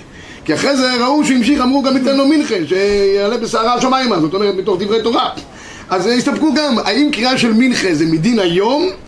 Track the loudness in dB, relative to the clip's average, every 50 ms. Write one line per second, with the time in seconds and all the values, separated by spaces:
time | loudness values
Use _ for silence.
0 | -10 -16 -20 -20 -20 -20 -20 -10 -6 -4 -2 0 0 0 0 0 0 0 0 0
1 | 0 0 2 2 2 2 2 2 2 2 2 2 2 2 0 0 2 0 0 0
2 | 0 0 2 2 2 2 2 2 2 0 -2 -4 -2 -2 0 0 0 2 2 2
3 | 2 2 2 2 0 0 -2 -2 -2 -2 -2 0 0 0 0 0 2 2 0 0
4 | 0 0 0 0 0 0 0 0 0 0 0 0 -2 -2 -2 -2 -2 0 -2 0
5 | 0 0 0 0 -2 -2 -6 -10 -14 -18 -20 -20 -20 -20 -20 -20 -8 -4 -2 -2
6 | 0 0 0 0 0 0 0 0 0 2 2 2 0 0 0 0 0 0 0 2
7 | 2 0 0 0 0 0 0 0 2 2 2 2 2 2 2 0 0 0 0 0
8 | 2 0 0 0 2 2 2 2 2 2 2 2 2 2 0 0 0 -2 -4 -8
9 | -14